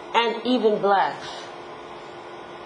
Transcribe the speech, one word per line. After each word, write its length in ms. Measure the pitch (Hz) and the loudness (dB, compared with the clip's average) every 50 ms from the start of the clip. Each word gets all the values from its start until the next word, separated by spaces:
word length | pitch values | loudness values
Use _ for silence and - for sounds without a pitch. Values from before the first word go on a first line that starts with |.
| - - - | -12 0 2
And 320 | 226 233 226 214 233 214 | 2 4 4 0 0 2
even 340 | 240 254 240 208 220 208 185 | 2 2 4 6 4 4 4
blacks 460 | 170 202 202 190 165 147 135 - - - - - - - - - - - - - - - - - - - - - - - - - - - - - - | 4 6 6 6 4 2 0 -4 -8 -10 -10 -10 -12 -12 -12 -14 -14 -14 -14 -14 -14 -14 -14 -14 -14 -14 -14 -14 -14 -14 -14 -14 -14 -14 -14 -14 -14